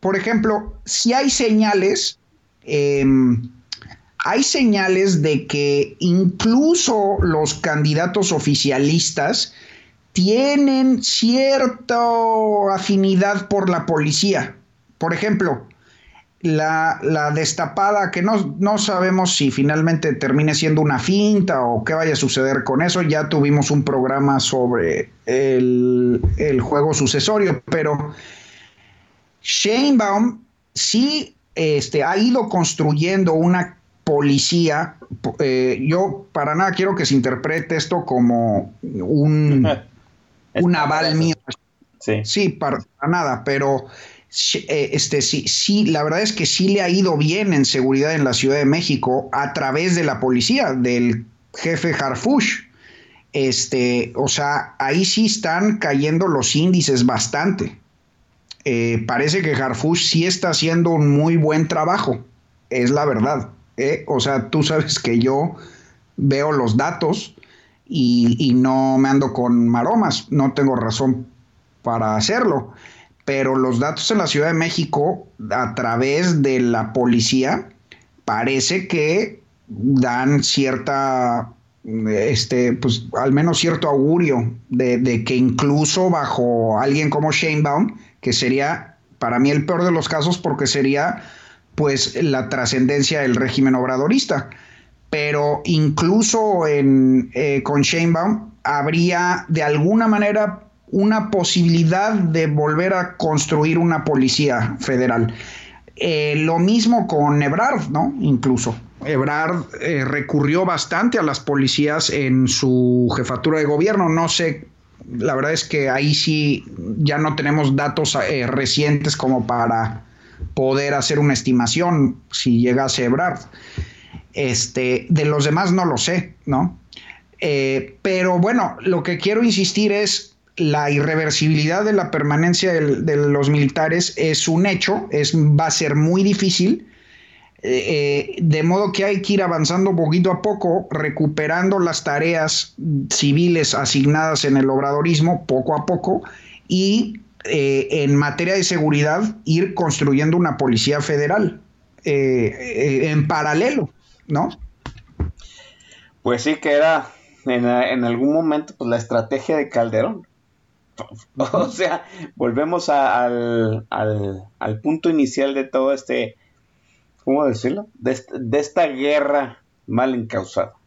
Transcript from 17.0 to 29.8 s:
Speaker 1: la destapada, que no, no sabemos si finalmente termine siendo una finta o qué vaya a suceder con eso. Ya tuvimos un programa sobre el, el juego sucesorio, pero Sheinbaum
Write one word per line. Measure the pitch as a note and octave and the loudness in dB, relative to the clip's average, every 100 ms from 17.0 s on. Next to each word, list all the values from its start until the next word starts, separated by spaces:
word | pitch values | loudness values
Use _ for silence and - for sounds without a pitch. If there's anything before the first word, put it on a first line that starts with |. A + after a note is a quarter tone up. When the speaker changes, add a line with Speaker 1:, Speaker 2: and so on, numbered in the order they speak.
Speaker 1:
la | C3+ D#3 D3 | -2 0 0
destapada, | D3+ D3+ - E3+ - G3 G#3 F#3+ | -2 -2 -4 -4 0 0 2 0
que | F3+ | -2
no, | F3+ A3 E3+ D3 | 0 0 -2 -2
no | G3 G#3 | 0 0
sabemos | G#3 F#3 F#3 F#3 F#3 - | 0 0 2 2 0 0
si | C#3+ | 0
finalmente | B2+ C#3 D#3 D#3+ E3 D#3 | 2 0 2 2 0 0
termine | B2 C3+ C3+ D3+ | -2 0 2 2
siendo | D3+ D#3 D3+ | 0 0 2
una | D3+ C3 | 2 0
finta | A#2 G3 G#3 G#3 F#3+ D3 | 0 2 4 2 2 0
o | B2 A#2 | 0 -2
qué | G#2+ | -2
vaya | D#3+ D#3+ | -2 0
a | D3 | 0
suceder | C3+ - C3 C3+ | 0 0 0 0
con | - C3+ | 0 0
eso. | F3 F3+ | 0 0
Ya | E3 D3+ D3 | 0 0 0
tuvimos | D#3 C#3+ D3 C#3 | 0 2 2 2
un | D3 | 0
programa | D3 C3+ C3 C3+ C#3 C3+ | 2 0 0 2 2 2
sobre | - C3+ B2 A#2+ E2+ D#2 - _ - | 0 0 0 0 0 -2 -4 _ -2
el, | B2+ C3+ C3 B2+ B2 B2 B2 B2 A#2+ - - | 0 2 2 2 2 2 2 2 2 0 0
el | D3+ C3+ | 0 0
juego | A#2+ C#3+ D3 | 0 0 0
sucesorio, | D3 C#3 D3 B2+ G#3+ F#3+ D3 - | 2 0 0 0 2 2 0 -2
pero | E3 D3+ D3 D3 - - - - - - _ _ _ _ _ _ _ | -2 0 -2 -4 -10 -20 -20 -20 -20 -20 _ _ _ _ _ _ _
Sheinbaum | - - G3+ A#3 | -6 -2 0 0